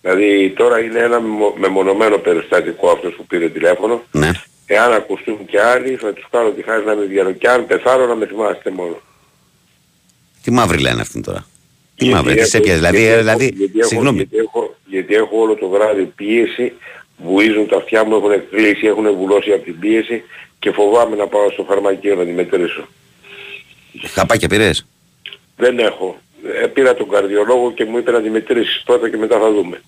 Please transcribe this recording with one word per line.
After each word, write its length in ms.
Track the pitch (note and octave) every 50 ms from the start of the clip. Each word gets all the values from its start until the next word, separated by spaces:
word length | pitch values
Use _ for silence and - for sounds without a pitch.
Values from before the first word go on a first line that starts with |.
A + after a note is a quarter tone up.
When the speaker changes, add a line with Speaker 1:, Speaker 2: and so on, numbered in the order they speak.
Speaker 1:
Δηλαδή, 500 | - F#2 F#2 G2 G#2 G#2 G2+ G2 F#2+ F#2+ F#2+
τώρα 240 | - A#2 B2 A#2+ A2+
είναι 180 | A#2 A2+ A2+ A#2
ένα 220 | A#2 A#2+ A#2+ A#2+
μεμο-, 340 | A2+ A2 A2 G#2+ G#2 G#2 - -
μεμονωμένο 600 | G2 F#2+ F#2+ G2 F#2 F#2+ G2 G#2 A2+ A2 G#2 G2
περιστατικό 720 | - F2 E2+ E2 D#2+ - F#2 F2 E2 E2+ E2 - - F2
αυτός 240 | E2+ E2 F2+ F2 E2+
που 120 | - E2
πήρε 220 | _ F#2 E2+ E2 E2
τηλέφωνο. 540 | D#2+ D#2+ D#2+ - - - G#2 A2 A#2+ A#2 - _
Speaker 2:
Ναι. 200 | - D2 D2 D#2+ F2+ - - _ _ _ _
Speaker 1:
Εάν 260 | - G2+ G#2+ A#2 B2
ακουστούν 520 | A2+ G#2 - - G2 - - - G#2+ G#2 G2
και 140 | - - G2+
άλλοι, 360 | G#2+ A#2+ B2 B2+ B2 C3+ C3
θα 160 | A#2+ A2+ G#2
τους 140 | G2 - - -
κάνω 200 | - A#2+ A#2 G#2+
τη 120 | F#2+ -
χάρη 220 | - A2 A2+ A2 G#2
να 100 | A2 G#2+
μην 140 | G#2 G2+ F#2+
βγαίνω. 240 | G2 G2 F#2+ F#2+
Και 160 | F#2 - - A#2+
αν 180 | B2 B2 A2+
πεθάνω, 400 | - F#2+ F2 - B2+ C3 C3 C3
να 80 | A#2+ A#2
με 120 | A2 G#2+
θυμάστε 440 | - F#2+ G#2+ A2 G2+ F2+ - - G#2
μόνο. 300 | F#2 F2+ F2 E2+ E2 - _ _ _ _ _ _ _ _ _ _ _ _ _ _ _ _ _ _ _ _ _ _ _ _ _ _ _ _
Speaker 2:
Τι 80 | - -
μαύρη 280 | A#2+ B2 A2+ F2+ E2 D2+
λένε 220 | C2+ B1+ A#1+ A1+
αυτήν 220 | A1 - - A#1
τώρα; 240 | - - G1+ G1+ - _ _ _ _ _ _ _ _ _ _
Τι 80 | - B2+
Speaker 1:
Γιατί 120 | B2+ - E2+ -
Speaker 2:
μαύρη, 160 | - - -
τι 60 | A3+ G#3+
σε 80 | -
Speaker 1:
έχω, 100 | A2 G#2
Speaker 2:
πιέζει, 120 | G2+ F2 D#2+
δηλαδή, 200 | E2 F2 F2+ G#2
Speaker 1:
γιατί 120 | A2+ A2
έχω, 80 | A2+ A2+
Speaker 2:
δηλαδή, 340 | A2 A2 A2 A#2 C3+ B2+ -
Speaker 1:
γιατί 220 | F#2+ G2 G2 G#2 A2
έχω, 100 | A#2 A2+
Speaker 2:
συγγνώμη. 280 | A2+ A#2 B2+ C#3+ A#2
Speaker 1:
γιατί 200 | F#2+ G2 - -
έχω, 380 | A2 A2+ G#2+ - A#2 A2 - - _ _
γιατί 280 | F#2 F#2+ F#2+ F2 F#2 G#2
έχω 260 | G#2+ A2 - G#2+ A2
όλο 140 | A2+ A2 G#2+
το 140 | - G2+ F#2
βράδυ 360 | F#2+ G2+ G#2+ G#2+ G#2 G2 F#2
πίεση, 680 | E2+ _ - G2+ G#2 A2+ A#2 A2+ - - - B2 A#2+ - - - - - - - _ _
βουίζουν 520 | - - E2 F#2+ G2 G#2+ A2 G#2 G#2+ G#2 -
τα 80 | G2
αυτιά 280 | F2+ - - A2+ A2 A2
μου, 100 | A2 A2
έχουνε 300 | G#2 G2+ G#2 G#2 F#2+ - -
κλείσει, 360 | F#2+ G#2+ A2 G#2 G2+ G2+ A2
έχουνε 240 | G#2+ G2+ G#2+ A2 G#2+
βουλώσει 420 | G2 F#2 F#2+ F#2+ G2+ G2+ F#2+ G#2
από 120 | G2 F#2+ -
την 140 | F2 E2 E2
πίεση 440 | F#2+ G#2+ A2+ A2+ G#2+ - A#2+ A2 - - - - - _ _ _
και 120 | - G#2
φοβάμαι 460 | E2+ G2+ G#2 G2+ A2 A#2+ A#2+ A2+ A2
να 100 | G#2 G2+
πάω 240 | - - G#2 G#2 G2
στο 120 | - - F#2 -
φαρμακείο 460 | G2 G2 G2+ G2+ G2 F#2 G2 G2+ G2+
να 100 | F2+ F2
τη 80 | E2+
μετρήσω. 560 | F2 F2 F2 E2+ G2 F#2 E2+ E2 - D#2+ - - _ _ _ _ _ _ _ - - - - - - - - _ - _ _ _ - - - -
Speaker 2:
Χαπάκια 360 | - F#2+ F#2+ - A#2 A2 - F2+
πήρες; 380 | F#2+ G#2+ A2 F#2+ D#2 - - _ _ _ _ _ _ _ _ - - _ _ _ _
Speaker 1:
Δεν 220 | - A#2+ B2 B2 A#2
έχω. 400 | A2+ G2+ - - F#2+ F#2+ F#2+ - _ _ _ - - G#2+ G#2 A2
Ε, 40 | A#2
πήρα 280 | A#2 - C3+ C3+ B2+ B2
τον 140 | A#2+ G#2+ G2
καρδιολόγο 640 | G2+ G2+ G2 G2 G2+ G#2 G#2 A2+ B2+ B2 B2 A#2+
και 120 | A2+ - A2+
μου 140 | A2 A2+ B2
είπε 120 | A#2 B2+
να 120 | A#2 A#2
τη 80 | G#2+ A2
μετρήσεις 520 | A2 A2 A2 - A#2+ A#2 A2 - - - -
πρώτα 260 | - B2 A#2+ A#2 A2
και 60 | -
μετά 220 | A2 G#2+ G#2+ A#2+ G#2
θα 140 | G#2+ A2
δούμε. 280 | G#2+ G#2 F2+ F2 E2+ - _